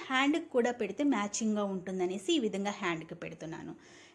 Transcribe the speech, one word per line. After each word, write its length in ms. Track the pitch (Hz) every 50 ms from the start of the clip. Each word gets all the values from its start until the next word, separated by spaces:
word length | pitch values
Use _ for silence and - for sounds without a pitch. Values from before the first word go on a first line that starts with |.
హ్యాండ్‌కి 480 | - - 262 262 269 285 302 330 330 -
కూడా 240 | - 247 233 247 240
పెడితే 320 | - 220 190 196 - 294
మ్యాచింగ్గా 600 | 285 254 208 208 208 - - 226 214 214 208 208
ఉంటుందనేసి 680 | 196 190 190 170 190 185 185 180 180 185 202 - - 339
ఈ 60 | 302
విధంగా 360 | 233 208 185 196 196 202 202
హ్యాండ్‌కి 380 | - 202 175 170 160 160 - 170
పెడుతున్నాను. 600 | 165 165 165 165 - 160 156 160 160 156 160 165 - - - - - - - -